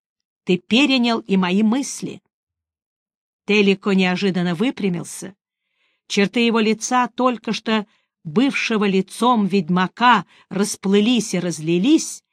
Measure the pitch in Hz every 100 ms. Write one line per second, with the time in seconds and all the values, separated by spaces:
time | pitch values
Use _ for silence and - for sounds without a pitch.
0 | _ _ _ _ - 185 - 226 277 269
1 | 240 226 - 190 180 196 220 254 262 -
2 | - - _ _ _ _ _ _ _ _
3 | _ _ _ _ - 208 202 190 208 190
4 | 185 180 196 180 175 165 247 - 196 170
5 | 156 - 190 - _ _ _ _ _ _
6 | - 202 196 247 233 226 220 220 - 254
7 | 240 - 254 247 - 202 - 220 208 _
8 | _ _ 160 160 277 - - 214 202 190
9 | 185 - 240 233 196 196 156 180 185 -
10 | 240 214 - _ - 190 208 - 190 202
11 | 214 240 - 180 175 165 156 175 240 320
12 | - - _